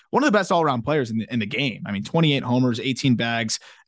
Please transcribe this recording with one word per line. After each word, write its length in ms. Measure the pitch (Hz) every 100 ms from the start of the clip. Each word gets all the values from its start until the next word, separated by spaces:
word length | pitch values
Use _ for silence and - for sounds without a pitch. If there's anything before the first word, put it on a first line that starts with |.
| _
one 140 | -
of 40 | 294
the 80 | 208
best 160 | 185
all-around 300 | 175 156 123
players 300 | 120 156 120
in 80 | 113
the, 80 | 104
in 60 | 120
the 80 | 104
game. 380 | 110 139 98 -
I 60 |
mean, 120 | 98
twenty-eight 400 | 104 165 160 139
homers, 360 | - 127 127 117
eighteen 340 | 123 123 135
bags. 460 | 113 117 117 113 - - -